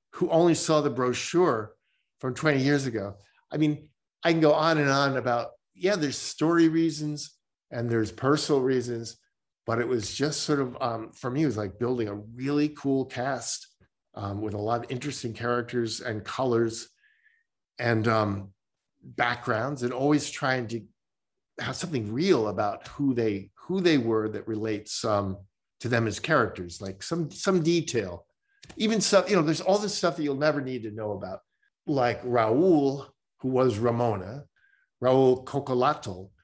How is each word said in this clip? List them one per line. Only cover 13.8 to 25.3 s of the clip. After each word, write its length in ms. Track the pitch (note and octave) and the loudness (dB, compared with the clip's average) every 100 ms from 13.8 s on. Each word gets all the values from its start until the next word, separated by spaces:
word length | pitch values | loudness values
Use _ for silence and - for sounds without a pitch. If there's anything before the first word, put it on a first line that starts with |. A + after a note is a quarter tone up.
| _ _ _ | _ _ _
um, 260 | A2 G2+ G2+ | -10 -6 -4
with 140 | G#2+ | -4
a 40 | G2+ | -4
lot 260 | G#2+ A#2 | -2 -4
of 60 | A#2+ | -4
interesting 420 | B2+ C#3+ - A#2 | -6 -6 -8 -8
characters 680 | A2 A#2+ A#2+ A#2 B2 A2+ - | -6 -2 -2 -2 -4 -4 -4
and 240 | A#2+ G#2+ | -6 -8
colors 640 | - - C3 A2+ A2+ A2+ - _ _ _ _ _ _ _ _ - | -6 -4 0 2 0 -4 -12 _ _ _ _ _ _ _ _ -4
and, 300 | A#2+ A2 A2+ | 0 2 2
um, 420 | A2 G#2 G2 G2 _ _ _ _ _ | 2 0 -2 -8 _ _ _ _ _
backgrounds, 800 | C#3+ A2+ A#2+ A#2+ B2+ A2 C3 C#3 | -12 -2 -2 -2 -2 -2 -4 -4
and 80 | B2 | -4
always 360 | B2+ C#3+ D3 - | 0 2 2 0
trying 380 | - C#3 B2+ A2+ | -4 -2 -2 -4
to 160 | A#2 - _ _ _ _ _ _ - | -8 -12 _ _ _ _ _ _ -10
have 160 | - C3 | -8 -6
something 360 | F3 C3 G#2 | -6 -4 -4
real 360 | B2 F#3+ C#3 G#2+ | 0 2 4 2
about 380 | G#2 G#2 G2 - | 0 -2 -4 -10
who 260 | - C#3 | -2 0
they, 360 | A#2+ A2 G2 - | 2 0 0 -6
who 260 | _ - F#3+ | _ -4 2
they 160 | F3 C#3+ | 4 4
were 300 | A2+ A2 G#2+ | 4 0 0
that 180 | G#2 - | -6 -6
relates, 560 | A2 A2 G#2 - - | -4 -2 -4 -6 -4
um, 320 | A#2 G2+ F#2+ | 0 0 0